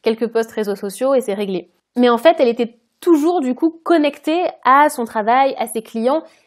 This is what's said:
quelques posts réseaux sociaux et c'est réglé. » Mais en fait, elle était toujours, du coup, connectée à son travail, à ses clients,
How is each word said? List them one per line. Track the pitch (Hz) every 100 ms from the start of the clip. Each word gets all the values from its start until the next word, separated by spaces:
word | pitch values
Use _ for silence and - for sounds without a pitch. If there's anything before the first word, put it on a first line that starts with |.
quelques | 226 226 233
posts | 226 226
réseaux | - 208 196
sociaux | 202 190 262
et | 269
c'est | 233 196
réglé. » | 202 185 - _ _ -
Mais | 247
en | 240
fait, | 320 339
elle | 254
était | 233 233 - _ _
toujours, | - 320 311 349
du | 254
coup, | 247 330 330
connectée | - 339 294 285 - 330 349 -
à | 240 269 294
son | 294 226
travail, | 226 214 254 277 -
à | 226
ses | 226
clients, | 220 226 233 311 - _